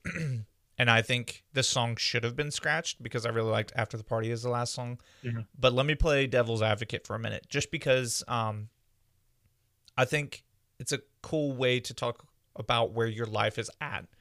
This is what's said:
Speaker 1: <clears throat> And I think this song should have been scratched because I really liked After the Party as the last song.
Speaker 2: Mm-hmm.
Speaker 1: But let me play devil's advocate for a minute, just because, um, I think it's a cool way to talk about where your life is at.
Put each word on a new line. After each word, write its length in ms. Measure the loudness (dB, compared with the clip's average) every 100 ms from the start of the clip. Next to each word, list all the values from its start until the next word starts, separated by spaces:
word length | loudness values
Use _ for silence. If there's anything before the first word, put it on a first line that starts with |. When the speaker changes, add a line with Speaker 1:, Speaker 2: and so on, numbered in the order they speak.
Speaker 1:
<clears throat> 400 | -8 -6 -4 -4 -6 _ _ 0
And 140 | 4
I 120 | 6
think 420 | 4 -2 -4 -12 _
this 160 | 0 2
song 260 | 2 0
should 300 | 0 0 0
have 100 | 0
been 160 | -2 -4
scratched 500 | -2 0 0 -2 -8
because 240 | -6 -4
I 40 | -2
really 240 | 0 2
liked 200 | 0 0 -2
After 200 | -4 -6
the 60 |
Party 300 | -4 -2 -2
as 100 | -2
the 60 | -2
last 260 | -2 -2
song. 240 | -6 -8 -10 -14 -12
Speaker 2:
Mm-hmm. 200 | -6 -6 -8 2
Speaker 1:
But 160 | 4
let 140 | 4 2
me 80 |
play 320 | 4 4 4 4
devil's 360 | 4 4 2
advocate 440 | 2 2 -2 -8 -6
for 80 |
a 40 | -6
minute, 260 | -4 -8 -4
just 220 | -4 -4
because, 540 | -2 2 4 2 -4 -2
um, 440 | -2 -2 -4 -10 _ _ _ _ _ _ _ _ _ _ _ _ 0
I 80 |
think 380 | 0 0 -4 -12 _ _ _ _
it's 100 | -6
a 80 | -6 -6 _
cool 300 | -4 -2 -2
way 260 | 2 2 2
to 160 | 0
talk 320 | -4 -4 -4 _ _ _ -12
about 340 | 0 2 2
where 160 | 2 0
your 200 | 0 -4
life 300 | 0 0 -2
is 140 | -8 -8
at. 240 | -8 -8 -12 _